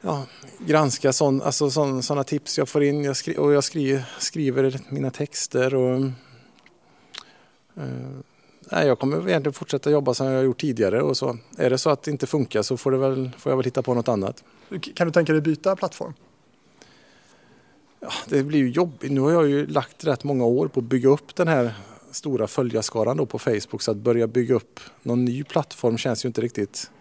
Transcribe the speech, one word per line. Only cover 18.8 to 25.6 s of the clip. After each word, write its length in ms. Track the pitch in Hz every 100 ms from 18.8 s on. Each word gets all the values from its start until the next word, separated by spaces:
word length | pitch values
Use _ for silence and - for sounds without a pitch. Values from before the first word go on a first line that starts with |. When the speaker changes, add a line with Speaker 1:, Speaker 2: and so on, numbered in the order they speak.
| 175 135 139
Speaker 1:
Nu 80 | 139
har 100 | 139
jag 180 | 170 151
ju 180 | 143 147
lagt 380 | 151 135 -
rätt 200 | 160 131
många 200 | 143 135
år 240 | 120 123 151
på 120 | 131
att 60 | 117
bygga 220 | 131 131
upp 260 | 143 -
den 140 | - 170
här 260 | 151 120 107 98 - -
stora 360 | - 151 127 107
följarskaran 680 | - 127 113 107 113 110 147
då 100 | 139
på 120 | 117
Facebook, 440 | - 107 - 107
så 80 | -
att 60 | 104
börja 300 | 110 117 113
bygga 280 | 120 120
upp 260 | 123 - - - -
någon 220 | - 120
ny 200 | 123 127
plattform 540 | 143 170